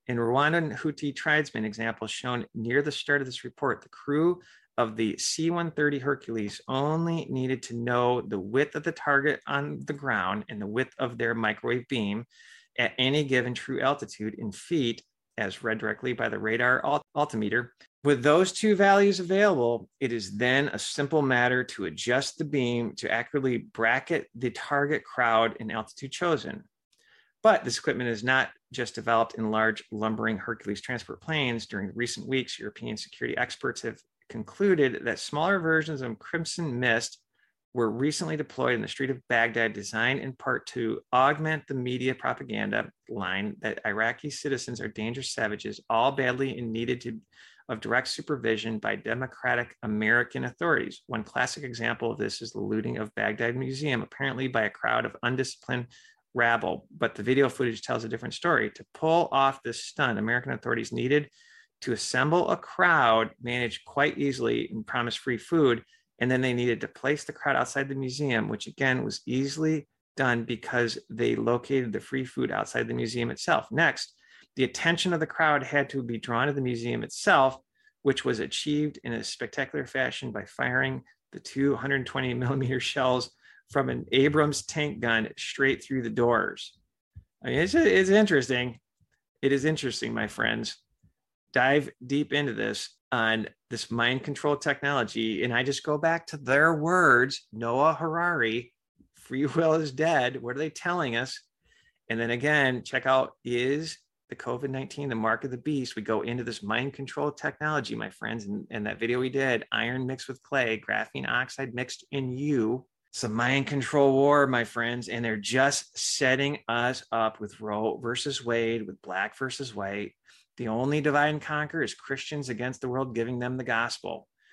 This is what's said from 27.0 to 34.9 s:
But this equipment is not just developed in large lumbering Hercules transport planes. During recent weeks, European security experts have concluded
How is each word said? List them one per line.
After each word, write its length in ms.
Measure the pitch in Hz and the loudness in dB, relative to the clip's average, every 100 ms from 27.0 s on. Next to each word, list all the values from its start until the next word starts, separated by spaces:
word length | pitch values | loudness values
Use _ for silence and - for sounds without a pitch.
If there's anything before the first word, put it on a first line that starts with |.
| _ _ _ _ | _ _ _ _
But 220 | 220 196 | 4 6
this 140 | 123 - | 2 -2
equipment 320 | - 127 120 | -2 0 -2
is 120 | 110 | -2
not 280 | 123 131 - - _ | 2 2 2 -4 _
just 220 | - 117 - | -6 -6 -4
developed 400 | 113 113 113 - | 2 4 2 -2
in 140 | 110 | 0
large 340 | 110 110 107 - | 2 2 0 -6
lumbering 460 | 107 110 110 110 101 | -4 -2 0 -2 -2
Hercules 440 | - 113 101 101 | -4 -6 -6 -6
transport 400 | - 120 - - | -6 -8 -8 -12
planes. 460 | - 156 127 117 - | -4 0 0 -2 -4
During 240 | 104 95 113 | -6 -6 -4
recent 320 | 120 - 113 | -6 -6 -4
weeks, 320 | 131 123 - | -4 -4 -8
European 380 | 107 - 120 113 | -12 -10 -10 -10
security 400 | - - 120 120 | -12 -8 -6 -4
experts 440 | 127 - 131 - | -4 -4 -6 -6
have 160 | 113 - _ _ - | -8 -10 _ _ -14
concluded 760 | 117 107 - 202 170 131 | -12 -10 0 2 4 2